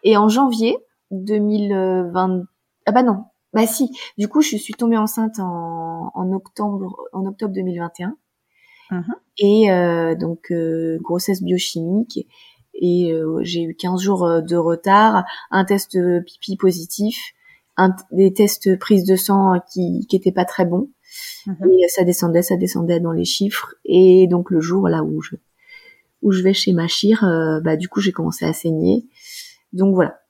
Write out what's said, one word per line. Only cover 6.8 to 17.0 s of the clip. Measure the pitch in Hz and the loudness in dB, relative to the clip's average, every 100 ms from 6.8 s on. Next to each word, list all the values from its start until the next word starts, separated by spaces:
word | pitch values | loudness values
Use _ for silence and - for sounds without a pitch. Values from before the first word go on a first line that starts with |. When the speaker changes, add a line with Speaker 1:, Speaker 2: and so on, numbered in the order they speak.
| 185 190 - | -8 -12 -14
Speaker 1:
en | 185 196 | -8 -8
octobre | 202 214 | -6 -8
deux | 190 | -6
mille | 185 175 | -6 -6
vingt | 170 - | -10 -8
et | |
un. | 180 311 _ _ _ _ _ _ _ | -10 -10 _ _ _ _ _ _ _
Speaker 2:
Mhm. | 180 175 359 _ - | -8 -8 -10 _ 0
Speaker 1:
Et, | 202 208 214 | 2 4 4
euh, | 185 175 170 165 165 | 4 2 0 -2 -2
donc, | 165 165 - | -4 -8 -6
euh, | 170 165 165 165 160 | -4 -2 -4 -4 -6
grossesse | - 175 - 190 | -4 -4 -2 -4
biochimique. | 180 180 - 170 165 196 233 - - _ - _ _ | -2 -2 -2 -6 -2 -2 -2 -8 -12 _ -20 _ _
Et, | - 180 175 175 | -2 0 2 2
euh, | 160 160 160 | 0 -2 -4
j'ai | 175 170 | -4 -4
eu | 165 - | -6 -6
quinze | 180 185 | -4 -2
jours, | 190 190 | 0 0
euh, | 175 165 | 2 0
de | 165 175 | 0 -2
retard, | 165 170 196 196 220 208 185 - - | 0 -2 2 4 6 2 -2 -12 -4
un | 190 | -2
test, | 185 196 - | 0 0 -2
euh, | 190 175 175 | -2 0 0
pipi | 175 - - 190 | -4 -16 -10 0
positif, | 190 175 165 - | 0 0 -8 -6